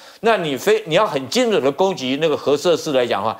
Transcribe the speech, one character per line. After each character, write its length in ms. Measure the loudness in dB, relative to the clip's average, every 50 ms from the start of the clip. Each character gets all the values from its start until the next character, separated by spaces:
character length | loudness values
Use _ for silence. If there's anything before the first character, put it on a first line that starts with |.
| -20 -20 -16 -2
那 140 | 0 0 2
你 220 | 2 0 -4 -4
飞， 240 | -2 2 2 2 2 0
你 80 | 0 2
要 100 | 2 2
很 240 | 2 -2 -6 -6 -2
精 220 | 0 0 2 2
准 120 | 2 2 0
的 80 | 0
攻 240 | 0 2 0 0 0
击 220 | -2 -4 -4 -2 0
那 80 | 0
个 80 | 0 0
核 220 | 0 0 0 0
设 180 | 2 2 2 0
施 160 | 2 0 -2
来 140 | 0 0 0
讲 160 | 0 -2 -2
的 80 | -2 -4
话， 100 | -4